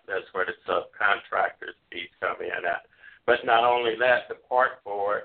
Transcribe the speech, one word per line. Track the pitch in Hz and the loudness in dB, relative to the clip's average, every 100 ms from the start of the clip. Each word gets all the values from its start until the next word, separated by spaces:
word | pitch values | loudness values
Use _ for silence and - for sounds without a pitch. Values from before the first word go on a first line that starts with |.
| - | -8
That's | 95 - | -8 -6
where | 95 92 | -4 -4
the | - - | -6 -4
subcontractors | 87 - - 104 101 - 101 90 - - - _ | -4 -4 -2 0 0 -2 -2 -2 -4 -18 -20 _
piece | 90 87 - | -14 -14 -6
come | 92 87 | -6 -6
in | 90 90 | -6 -6
at. | 87 82 - _ - - - | -4 -6 -8 _ -20 -4 0
But | 123 | 2
not | 131 117 | 4 4
only | 120 120 117 110 | 4 2 0 2
that, | 127 123 - | 2 2 0
the | 113 - | -14 -2
park | 127 127 - | 2 2 0
board | 101 101 101 104 | -8 -4 -2 -2